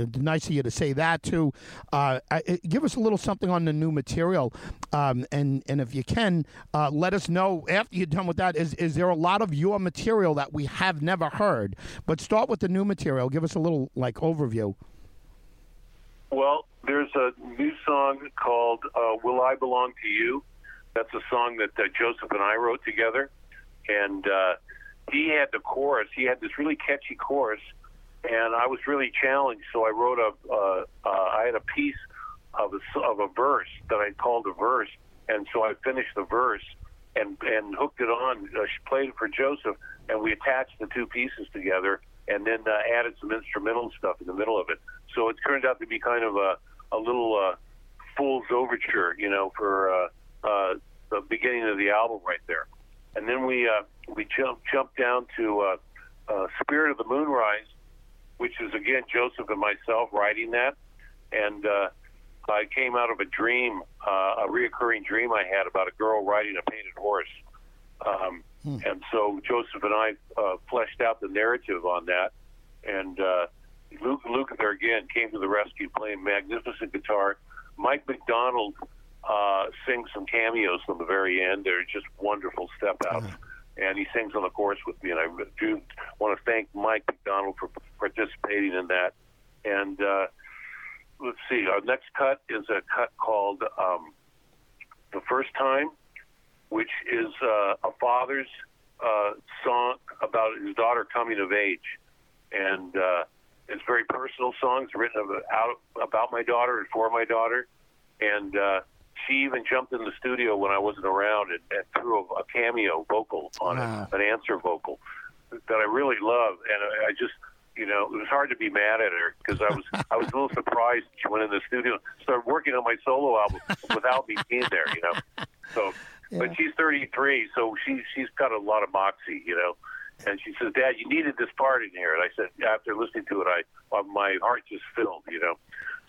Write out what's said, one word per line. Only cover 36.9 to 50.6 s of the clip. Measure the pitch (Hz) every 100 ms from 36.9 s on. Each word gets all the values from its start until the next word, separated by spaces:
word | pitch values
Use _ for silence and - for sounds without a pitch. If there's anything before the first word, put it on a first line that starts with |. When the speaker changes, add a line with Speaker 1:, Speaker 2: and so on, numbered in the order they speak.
| - - 120
Speaker 2:
and, | 101 98
and | 131 110 104
hooked | 95 135 -
it | 117
on, | 117 127 113 98
uh, | 104 98 - -
played | 135 135
it | -
for | 110
Joseph, | - 135 147 107 95 - - -
and | 110
we | 110
attached | 104 139 131 131 -
the | 107
two | - 113
pieces | 120 127 - 95
together, | 101 92 95 95 95 - - -
and | 101 110
then, | 113 110
uh, | 107 110
added | 117 120 -
some | 101
instrumental | 113 - 104 104 117 113 -
stuff | 98 -
in | 90
the |
middle | 92 107 107
of | 85
it. | 80 - - -
So | - 113
it | - -
turned | 139
out | 131 123
to | 113
be | 113
kind | 120 120
of | 113 101
a, | 98 87 - - -
a | 110
little, | 113 123 113 107
uh, | 95 90 - - - - - -
Fool's | 139 131 -
Overture, | 123 127 117 - 104 87 95
you | 101
know, | 98 98 -
for, | 101 95 95
uh, | 92 87 - - -
uh, | 110 101